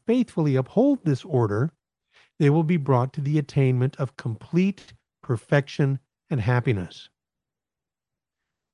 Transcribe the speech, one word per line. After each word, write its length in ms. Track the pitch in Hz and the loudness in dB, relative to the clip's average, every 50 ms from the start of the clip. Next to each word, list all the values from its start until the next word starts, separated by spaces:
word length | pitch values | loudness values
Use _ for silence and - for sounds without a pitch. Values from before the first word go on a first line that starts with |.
| _ | _
faithfully 500 | - 233 262 233 - - 170 156 147 131 | -2 0 0 0 -2 -2 -2 0 2 2
uphold 480 | 131 131 - - 202 254 285 285 240 - | 0 -2 0 0 2 2 2 2 0 0
this 220 | 160 139 - - | -2 -2 -2 -2
order, 460 | - - 123 117 101 101 107 135 165 - _ _ _ _ _ _ _ _ _ _ _ _ - | -2 0 0 2 2 0 -2 -2 -2 -4 _ _ _ _ _ _ _ _ _ _ _ _ 0
they 100 | 151 143 | 2 2
will 140 | 143 165 165 | 4 2 2
be 160 | 151 180 165 | 2 0 0
brought 340 | 139 143 135 120 123 131 - | 2 2 2 2 0 -2 -4
to 80 | 151 | -6
the 180 | 139 143 151 151 | -4 -2 -2 -2
attainment 580 | 143 - - 143 135 127 127 123 127 135 - | -2 -2 0 0 2 2 2 0 0 -2 -2
of 200 | - 143 120 - | -6 -8 -8 -8
complete 800 | - - 120 110 - - - - 170 185 196 196 - - - - _ _ _ _ _ | -10 -10 -10 -10 -10 -10 -4 -2 0 0 0 -2 -6 -12 -20 -20 _ _ _ _ _
perfection 800 | - - 123 107 - _ 151 143 139 - - - 147 135 135 127 - _ _ _ _ - | -8 -6 -6 -6 -2 _ 0 0 0 0 -2 -2 -2 0 -2 -4 -8 _ _ _ _ -6
and 100 | 165 123 | -6 -2
happiness." 720 | 95 120 123 123 113 135 110 95 90 - - - - - _ _ _ _ _ _ _ _ _ _ _ _ _ _ _ _ _ _ _ _ _ _ _ _ _ _ _ _ _ _ _ _ | 0 0 0 2 0 0 -2 -2 -4 -8 -12 -18 -20 -20 _ _ _ _ _ _ _ _ _ _ _ _ _ _ _ _ _ _ _ _ _ _ _ _ _ _ _ _ _ _ _ _